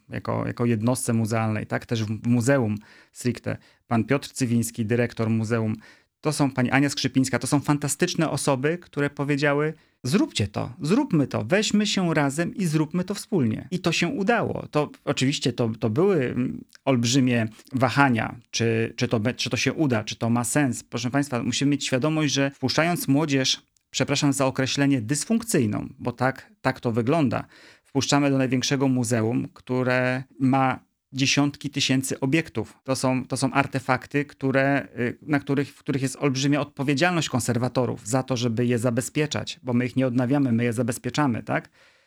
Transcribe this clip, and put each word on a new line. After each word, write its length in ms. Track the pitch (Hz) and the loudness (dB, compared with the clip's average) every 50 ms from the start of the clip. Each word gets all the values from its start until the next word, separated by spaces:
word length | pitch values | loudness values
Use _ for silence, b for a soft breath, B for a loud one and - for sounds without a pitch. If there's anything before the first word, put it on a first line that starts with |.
| _ - | _ -12
jako, 380 | 123 113 - 117 113 113 113 | -12 -8 -6 -4 -2 -2 -2
jako 180 | 117 117 - 120 | -4 -2 0 0
jednostce 480 | 120 117 107 113 123 127 - - - | 2 2 2 2 0 0 0 0 0
muzealnej, 540 | 117 113 113 104 120 113 113 110 107 107 110 | 0 2 2 0 0 0 0 0 0 -2 -4
tak, 200 | - 120 123 - | -4 -4 -4 -4
też 180 | - 120 110 110 | -2 -2 -2 -2
w 220 | 107 110 101 - | -2 -4 -2 0
muzeum 480 | 120 120 120 110 131 143 135 117 107 107 104 B B B B B B | 2 2 4 4 4 2 2 2 0 -2 -4 B B B B B B
stricte, 440 | B - - 123 113 - - 110 107 - b b b b b | B -6 -4 -4 -4 -4 -4 -8 -8 -8 b b b b b
pan 180 | - 120 113 107 | -2 0 0 2
Piotr 240 | - 139 143 - - | 2 0 -2 -2 -4
Cywiński, 580 | - - 135 113 120 117 113 - - - 113 | -6 -4 0 2 2 2 0 0 -2 -4 -2
dyrektor 440 | 101 120 117 120 117 - - 113 110 | 0 2 2 0 0 0 -2 -2 0
muzeum, 460 | 113 110 110 107 117 113 110 110 107 - B B B B B B _ _ | 0 0 0 0 -2 0 0 -2 -4 -6 B B B B B B _ _
to 120 | - 151 | -4 -2
są 180 | 147 - 147 135 | 0 0 0 0
pani 200 | 135 131 123 - | 2 0 0 2
Ania 200 | - 135 143 139 | 2 2 2 0
Skrzypińska, 480 | - - - 131 - 131 127 - - 117 | -2 -2 -4 0 2 2 2 2 0 -2
to 80 | - | 0
są 140 | - 151 139 | 2 0 0
fantastyczne 680 | 135 - 147 147 151 135 - - 180 170 - - 160 127 | 2 2 0 0 0 -4 -2 -2 -2 -2 0 -2 -2 -2
osoby, 480 | 135 139 - 151 139 127 135 151 170 175 | -2 -2 0 0 0 0 0 -2 -4 -4
które 320 | - - - 143 143 143 | -8 -10 -4 -2 -2 -2
powiedziały: 640 | - - 139 143 147 135 151 147 143 143 151 156 160 b b b b b | -2 -4 -2 0 0 2 2 2 2 2 0 -2 -4 b b b b b
„Zróbcie 460 | b 123 156 220 311 - - - 104 - | b 0 2 2 2 2 0 -2 -2 -2
to, 240 | - 113 110 117 120 - | -2 -4 -6 -6 -6 -6
zróbmy 440 | 139 147 202 277 294 - 180 151 131 | -2 0 2 2 2 2 2 2 2
to, 180 | - - 113 107 | 2 0 -2 -2
weźmy 420 | 110 175 208 214 - - 208 214 | 0 0 0 2 2 2 2 2
się 280 | 208 - 196 185 165 156 | 2 0 0 0 2 2
razem 400 | 156 143 139 131 165 170 - - | 2 2 2 0 -2 -4 -4 -2
i 120 | - 185 | -2 -2
zróbmy 380 | 160 151 156 151 147 - 180 180 | 0 2 0 0 0 -2 -4 -2
to 100 | 185 196 | -4 -6
wspólnie”. 540 | - - - 214 170 123 110 110 - - - | -8 -6 -2 0 2 2 2 0 -2 -6 -6
I 80 | 180 180 | -6 -2
to 140 | - 175 | -2 0
się 160 | - - 175 170 | 0 0 0 0
udało. 580 | - - 190 214 240 208 147 - - 50 - - | -2 -2 0 2 2 2 0 -2 -4 -6 -6 -2
To 200 | - 151 147 - - - - | -2 -2 -2 -2 -4 -8 -4
oczywiście 480 | 147 139 - 131 131 139 - - 135 | -2 0 0 0 0 0 0 -2 -2
to, 180 | - - 120 110 113 - | 0 0 0 -2 -2 -2
to 100 | 131 110 | -2 0
były, 340 | 107 143 185 202 190 151 123 | 2 2 4 4 4 2 2
mm, 400 | 120 - 123 127 - - - - _ - - - | 0 -2 -2 -2 -4 -4 -8 -12 _ -16 -6 0
olbrzymie 640 | 139 135 120 120 117 127 139 127 127 120 117 110 110 B B B B | 2 2 2 2 2 4 4 4 4 4 2 0 -2 B B B B
wahania, 600 | - 123 131 127 110 143 143 135 120 110 113 117 131 120 - _ | -2 2 2 2 4 4 4 4 4 2 -2 -4 -6 -12 -14 _
czy, 440 | - - 113 113 113 113 113 - - | -4 -2 0 0 0 0 -2 -2 -2
czy 120 | - 123 117 | -4 -2 0
to 120 | 123 113 | 0 0
be-, 140 | 104 127 117 | 0 0 -2
czy 160 | - - 117 | -4 -4 -4
to 60 | - | -2
się 160 | 120 - 135 | -2 -2 0
uda, 320 | - - 160 135 120 107 104 | 0 0 2 2 2 0 -2
czy 120 | - - | -4 -6
to 140 | - 117 117 | -4 0 0
ma 140 | 117 120 120 | 2 2 0
sens. 380 | - - 147 143 127 110 - | 0 0 2 2 2 0 -4
Proszę 280 | - _ - 120 117 123 | -8 _ -8 -4 -4 -2
państwa, 320 | 127 143 143 139 127 117 | 0 -2 -2 -2 -2 -4
musimy 280 | - 117 117 - 139 143 | -2 -2 -2 0 0 0
mieć 160 | 143 139 - | 0 0 -2
świadomość, 480 | - - 127 139 156 160 156 156 139 123 | -2 -2 0 0 0 0 0 0 0 0
że 160 | 139 139 139 | 0 0 -2
wpuszczając 580 | - - 135 120 - 156 160 175 175 - - - | -2 -2 -2 -2 2 2 2 2 0 -2 0 2
młodzież, 540 | 135 143 165 147 139 135 131 - - - - _ _ _ _ _ | 2 2 2 2 0 0 0 0 -2 -4 -6 _ _ _ _ _
przepraszam 420 | - - - - 143 139 151 143 | -4 -2 -2 0 0 0 2 2
za 140 | 131 - 135 | 2 2 0
określenie, 540 | 131 127 - 131 123 - 143 143 139 139 127 | 0 0 0 -2 -2 0 2 2 2 2 2
dysfunkcyjną, 880 | 107 110 147 147 - - 226 226 226 - - 156 117 104 110 113 - - - - | 0 -2 -4 -4 -2 0 -2 -2 0 0 2 2 2 2 0 -2 -6 -8 -10 -8
bo 140 | - 123 | -6 -6
tak, 400 | 117 - 127 131 - - - - _ _ | -4 -2 -2 -2 -2 -4 -12 -20 _ _
tak 200 | - 131 127 - | -4 -4 -2 -2
to 120 | - 123 | -2 -2
wygląda, 520 | 107 120 113 120 160 170 143 113 - 113 - - B B B B B B B | 0 0 2 2 2 2 2 2 0 -2 -6 -8 B B B B B B B
wpuszczamy 460 | B - 139 127 - 147 143 143 139 | B -4 -2 0 2 2 2 2 2
do 80 | 139 135 | 2 2
największego 500 | 131 120 131 127 - - 143 131 139 135 | 2 0 0 0 0 0 0 2 2 2
muzeum, 600 | 127 127 120 113 123 113 110 113 123 135 - - - - - - 127 | 2 2 0 0 0 0 0 0 0 -2 -4 -6 -10 -14 -8 -4 -2
które 480 | 127 123 127 127 127 127 127 127 131 127 _ - - | 0 0 2 2 2 2 0 0 -2 -6 _ -4 0
ma 400 | 135 127 135 135 131 131 127 - _ _ _ _ _ _ | 2 2 4 4 2 2 0 -4 _ _ _ _ _ _
dziesiątki 580 | - 131 139 127 - 143 143 143 143 - - 139 | -4 -2 0 2 2 2 2 0 0 -4 -10 -8
tysięcy 500 | - 143 - - 131 131 131 - 131 - | -4 -2 0 2 2 0 0 -2 -4 -2
obiektów. 580 | 139 131 143 165 156 - - 113 107 - - _ - | -2 0 0 0 -2 -2 -6 -8 -8 -8 -10 _ -6
To 120 | - 131 | -4 -4
są, 280 | - - 127 131 127 123 | -2 0 0 0 -2 -4
to 120 | - 139 | -4 -4
są 160 | 120 135 127 | -2 -2 -2
artefakty, 720 | 135 143 131 - - 131 - - 127 123 - - - 147 147 | 0 0 -2 -2 -4 -6 -2 -2 -2 -2 -2 -4 -4 -4 -4
które, 640 | 147 - - 139 135 135 135 135 139 143 135 - - - 120 | -4 -6 -6 -2 0 2 2 2 2 2 0 -2 -4 -6 -4
y, 200 | 120 117 - - | -4 -4 -4 -6
na 180 | - - 147 139 | -6 -2 -2 -2
których, 280 | - - 139 139 139 - | 0 0 -2 -2 -2 -4
w 100 | - - | -8 -12
których 240 | - - 139 139 | -6 -4 -4 -2
jest 140 | 135 127 - | -2 -4 -4
olbrzymia 440 | - 139 147 127 131 139 139 147 143 | -2 -2 0 0 2 2 2 2 0
odpowiedzialność 680 | - - - - 135 143 143 131 170 180 180 165 143 - | 0 -4 -6 -6 -2 0 0 2 2 2 2 0 -2 0
konserwatorów 800 | - 120 - - 117 117 127 120 - 131 123 113 113 - - | -2 -2 0 0 -2 0 -2 -2 0 0 0 -2 -2 -6 -6
za 160 | 104 123 131 | -2 -2 -2
to, 140 | 127 - 131 | -2 -2 -2
żeby 300 | 113 123 120 110 113 123 | -2 -2 -2 0 0 0
je 120 | 120 123 113 | 0 0 0
zabezpieczać, 840 | 113 127 117 127 - - - 151 151 143 - 104 107 - - - | 0 0 0 0 -4 -4 -2 -2 -2 -2 -2 -6 -6 -8 -12 -12
bo 100 | - 123 | -6 -2
my 140 | 120 120 123 | 0 0 0
ich 100 | 123 - | 0 0
nie 100 | 135 131 | 0 0
odnawiamy, 460 | 131 120 131 127 120 143 147 139 127 | 0 2 0 2 2 2 2 2 2
my 120 | 113 113 120 | 2 2 2
je 80 | 120 | 0
zabezpieczamy, 680 | 110 120 127 113 120 - - 123 - 156 147 131 110 110 | 0 0 -2 -2 -2 -4 -6 -6 -2 0 0 0 0 -2
tak? 280 | 107 - 135 160 - - b b b b b b b | -4 -4 -4 -4 -6 -8 b b b b b b b